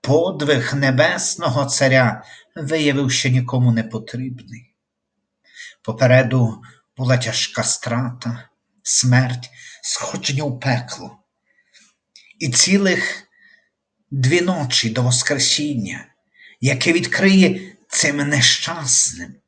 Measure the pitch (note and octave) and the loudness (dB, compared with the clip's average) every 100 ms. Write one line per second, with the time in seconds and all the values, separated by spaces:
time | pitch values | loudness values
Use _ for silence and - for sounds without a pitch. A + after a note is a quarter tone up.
0 | B2+ D3+ F3 D#3+ D3 C3+ - C#3 C#3 B2+ | 2 2 2 -2 0 2 0 0 0 4
1 | D#3+ F3+ - - E3+ B2 C3+ - C3+ C3 | 2 2 -4 -2 -2 0 -2 2 4 4
2 | A#2+ G2 - - _ - C#3+ D#3+ D3 C3+ | 4 0 -12 -20 _ -12 -4 0 2 2
3 | C3+ - C3 B2+ B2 B2+ B2 A2+ A2 G#2+ | 0 0 2 0 0 2 2 2 -2 -8
4 | - B2 C3 B2 F#2 A2 _ _ _ _ | -10 -10 -10 -12 -16 -20 _ _ _ _
5 | _ _ _ _ _ - - _ - A#2 | _ _ _ _ _ -20 -20 _ -10 2
6 | C3 B2+ B2+ C3 A2+ G#2 - _ _ - | 6 6 6 2 0 -2 -16 _ _ -6
7 | B2+ B2 A2+ - - - - - - A#2 | 0 0 0 -4 -6 -4 -4 -4 -4 -4
8 | B2+ B2 A#2+ A#2 - _ _ _ - - | -4 -6 -8 -10 -14 _ _ _ -4 0
9 | B2+ B2+ B2+ B2 - - - - - - | 4 4 2 -4 -10 -20 -20 -16 -10 -8
10 | - - - C#3 D3 A#2+ C3+ A#2 - - | -6 -6 -4 -2 -4 -4 -2 -2 -4 -12
11 | - - _ _ _ _ _ _ _ _ | -14 -20 _ _ _ _ _ _ _ _
12 | _ _ _ _ D3+ B2 - G3 G3 E3+ | _ _ _ _ -4 -2 2 2 2 0
13 | - - - _ _ _ _ _ _ _ | -4 -8 -16 _ _ _ _ _ _ _
14 | _ C#3 B2+ F3 F3+ F3+ B2+ - A2+ A2 | _ -2 2 2 0 -2 -2 -2 -2 0
15 | B2 B2 - - - - D3 B2+ G2 E2+ | 0 0 0 0 0 0 -2 -4 -6 -10
16 | - _ _ _ - _ C3 B2+ F3 E3 | -16 _ _ _ -20 _ -2 0 2 0
17 | - - G3 F#3+ F#3+ - - - _ - | 0 2 4 6 6 2 -8 -20 _ -2
18 | C#3+ C#3+ C#3+ C#3+ B2 - - E3 C3+ - | -2 0 -2 2 2 2 -4 -6 -2 0
19 | - - - - | 0 -4 -14 -16